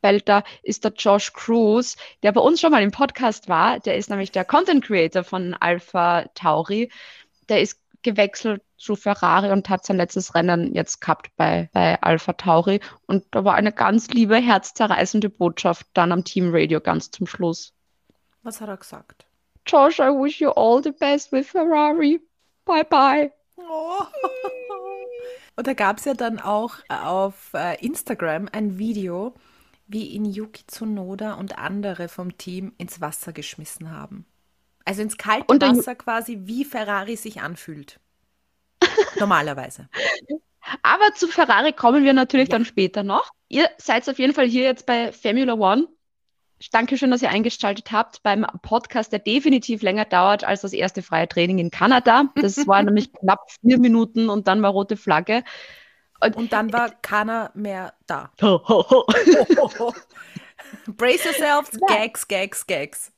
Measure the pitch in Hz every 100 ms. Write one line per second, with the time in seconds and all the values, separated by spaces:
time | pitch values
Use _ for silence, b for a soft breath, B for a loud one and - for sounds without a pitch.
0 | 208 202 - 202 208 B - 214 - -
1 | 220 208 - - - 233 220 220 247 -
2 | B B 208 208 - 330 330 277 202 -
3 | 277 - 247 214 - 165 196 240 - 196
4 | 202 202 190 190 185 285 370 294 - 202
5 | 160 190 175 185 180 180 170 175 - 185
6 | 175 170 - - 175 156 165 208 240 B
7 | B B B _ _ 208 196 - _ _
8 | - 208 202 - 226 202 _ _ - 208
9 | 208 202 175 170 202 196 190 190 - 190
10 | 175 - 185 170 175 170 170 - 165 -
11 | - 165 - _ 160 170 170 190 170 170
12 | 175 165 - - 190 165 170 202 B B
13 | - 196 - 220 196 - 208 214 - 220
14 | - 240 214 226 240 196 - - 214 180
15 | 190 214 208 _ 175 - 185 170 - -
16 | 175 180 180 - 180 165 160 156 - 165
17 | - - 180 - 170 165 - _ _ _
18 | _ _ _ _ 233 214 214 190 - -
19 | _ _ _ _ _ _ - 311 277 330
20 | 269 285 277 - 294 - 226 247 302 285
21 | 285 285 - 262 277 370 330 311 302 320
22 | 294 330 _ _ _ _ - 330 311 294
23 | 269 285 294 _ _ - 349 320 320 381
24 | 392 605 508 508 508 508 494 494 381 392
25 | - 494 494 494 - - 240 262 196 214
26 | - 262 233 220 190 208 226 - _ -
27 | - 185 196 190 - 156 170 165 233 330
28 | - 247 165 156 208 214 214 185 220 214
29 | 190 175 220 247 b b b b _ 208
30 | 220 208 214 202 220 - _ - 220 208
31 | 185 196 214 202 196 - 147 202 202 180
32 | 175 - 180 - - 180 190 _ 180 -
33 | 156 - - 160 143 - 156 - 160 151
34 | 143 - - _ _ _ _ _ - 196
35 | 214 - 208 214 - 277 285 247 240 240
36 | - 226 226 220 190 233 285 247 208 202
37 | 202 226 - - 147 170 - 147 139 -
38 | _ _ _ _ _ _ _ _ - -
39 | 392 - 208 170 151 135 127 - 143 B
40 | B B - 302 _ _ B 269 - 349
41 | 415 415 339 339 294 208 285 302 240 277
42 | 277 262 254 269 269 226 233 - 190 208
43 | 202 208 508 _ _ 262 - - - 254
44 | 269 269 262 294 254 247 262 254 - 240
45 | 233 - 226 233 262 226 190 220 339 _
46 | _ _ _ _ _ _ - 226 240 269
47 | 269 247 277 214 226 - 202 202 - 220
48 | 226 - 214 202 214 180 - 226 - 247
49 | 220 214 214 247 285 262 - 220 202 202
50 | 214 180 185 208 - 202 196 - 190 -
51 | 180 165 170 - 175 185 170 - 202 254
52 | 240 233 285 - 196 190 285 196 202 208
53 | - - 185 196 - - 233 254 247 226
54 | 226 226 226 208 196 196 202 196 202 208
55 | - 156 180 226 240 B B B B B
56 | B _ - 214 233 214 220 233 233 -
57 | - 208 214 226 214 - 208 190 185 _
58 | _ 147 - _ 208 175 - 220 - -
59 | - 494 403 311 - 349 269 - 240 -
60 | _ - - - - _ - - - 202
61 | 240 349 349 285 311 294 294 220 381 214
62 | 226 - - 196 190 - - 170 147 -
63 | -